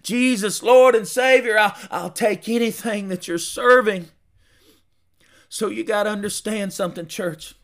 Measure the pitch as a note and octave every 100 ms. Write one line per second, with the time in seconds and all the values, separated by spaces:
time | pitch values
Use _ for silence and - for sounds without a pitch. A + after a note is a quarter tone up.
0 | - A#3+ B3+ A#3 G3+ - A3 B3+ B3+ A3+
1 | F#3+ B3 C4 C4 A#3 G#3+ G#3 - G3 D#3+
2 | F3+ - A3 G3 - A#3 A#3 G#3+ A#3 G#3
3 | G3 F3+ - E3+ - - B3 B3 G#3+ F#3+
4 | E3 _ _ _ _ _ _ _ _ _
5 | _ _ _ _ _ - G#3+ A2+ - G#3
6 | G#3 G#3+ G3+ - G#3+ G#3+ G3 F#3+ F#3 F3
7 | E3+ - F3+ D#3 - _